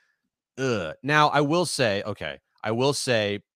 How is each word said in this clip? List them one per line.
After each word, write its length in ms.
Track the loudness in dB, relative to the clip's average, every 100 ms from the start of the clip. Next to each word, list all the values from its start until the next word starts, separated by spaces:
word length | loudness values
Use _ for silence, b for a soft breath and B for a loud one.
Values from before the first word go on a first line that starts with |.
| _ _ _ _ _ -4
"Ugh." 360 | -2 -2 -4 -8
Now, 260 | 0 2 4
I 120 | 2
will 240 | 2 0
say, 380 | 0 0 0 0
okay, 380 | -4 -8 -8 -10 _ _
I 100 | -4
will 200 | 0 0
say, 480 | 0 0 2 2 -2 _